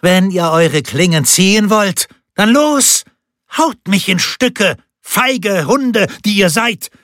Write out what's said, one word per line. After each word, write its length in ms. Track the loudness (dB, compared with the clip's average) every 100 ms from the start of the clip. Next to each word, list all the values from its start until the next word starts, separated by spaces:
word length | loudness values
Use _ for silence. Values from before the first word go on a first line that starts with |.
Wenn 300 | 4 2 2
ihr 200 | 0 0
eure 320 | 2 2 0
Klingen 420 | -4 -2 0 2
ziehen 460 | 0 2 2 2 2
wollt, 380 | 0 0 -4 -10 _ _
dann 180 | -2 2
los, 520 | 2 2 2 0 -2 -6 _ _ _ _ -2
haut 320 | -2 -2 -2
mich 200 | -2 0
in 100 | -2
Stücke, 580 | -4 -2 -4 0 -2 -2 _ _
feige 680 | -6 -2 -2 -2 -2 -2 0
Hunde, 400 | 0 0 0 -2 -4
die 100 | -2
ihr 160 | 2 2
seid. 400 | 0 -4 -6 -12 _